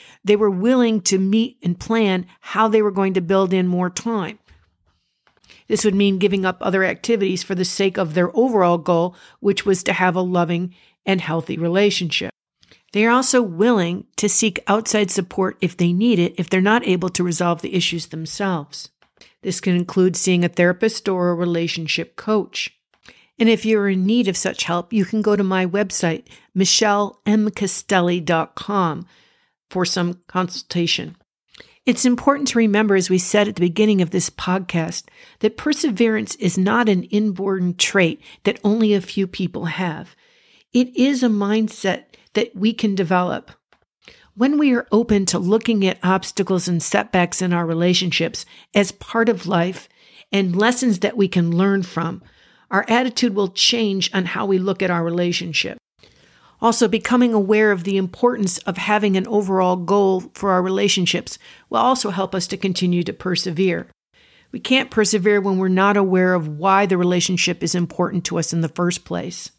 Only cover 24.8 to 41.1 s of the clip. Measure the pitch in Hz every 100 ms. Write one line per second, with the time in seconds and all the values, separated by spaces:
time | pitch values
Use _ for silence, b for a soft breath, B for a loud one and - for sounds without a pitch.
24.8 | 175 220 185 220 208 202 190 190 185 196
25.8 | 202 - 180 160 - b b 185 190 -
26.8 | 214 202 202 - - 214 208 - 196 -
27.8 | - 190 175 175 156 165 160 - - 202
28.8 | 170 143 - b b b b b _ 185
29.8 | 180 - 175 175 _ 185 180 - - 175
30.8 | 170 - 160 - _ _ _ B B B
31.8 | - 247 247 247 - 285 285 233 226 202
32.8 | 220 190 180 185 180 208 208 202 175 165
33.8 | 214 196 180 185 - - - 185 180 170
34.8 | 165 170 - B B B 214 - 302 302
35.8 | 320 196 233 220 214 - 185 185 185 226
36.8 | 226 190 - 208 214 190 196 190 180 180
37.8 | - 196 170 156 B B - - 208 220
38.8 | 214 202 185 - 190 - 180 180 170 156
39.8 | 180 156 180 _ b b b b b 240
40.8 | 247 - 262